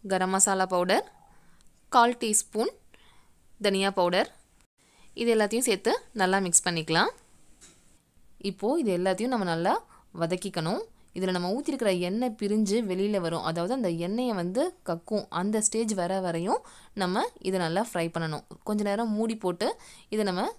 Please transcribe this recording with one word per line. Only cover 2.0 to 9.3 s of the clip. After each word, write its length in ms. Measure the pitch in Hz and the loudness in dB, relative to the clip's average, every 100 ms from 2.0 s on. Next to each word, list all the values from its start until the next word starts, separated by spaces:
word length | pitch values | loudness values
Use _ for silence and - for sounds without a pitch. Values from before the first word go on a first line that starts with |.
| 233 240 | 4 2
டீஸ்பூன் 480 | 226 214 - 214 294 - - - - - - _ _ - 208 | 0 0 0 -2 -2 -4 -20 -20 -20 -20 -20 _ _ -2 0
தனியா 240 | 196 196 196 | 2 0 2
பவுடர், 320 | 175 180 - - _ _ _ _ _ _ - - | 2 2 0 -4 _ _ _ _ _ _ -20 -2
இது 100 | 233 220 | 2 4
எல்லாத்தையும் 340 | 202 226 262 | 2 0 0
சேர்த்து 220 | 196 220 453 - 226 | 0 2 -2 -4 0
நல்லா 160 | 185 190 185 | 2 2 4
மிக்ஸ் 180 | 170 - | 2 2
பண்ணிக்கலாம். 440 | 170 160 165 285 - _ - - - - - _ _ _ _ - - 202 | -2 0 2 2 -2 _ -20 -20 -20 -20 -20 _ _ _ _ -20 -10 -10
இப்போ 280 | 190 202 320 | -4 -2 0
இது 80 | 240 180 | 2 0
எல்லாத்தையும் 340 | 185 185 240 | 0 0 -2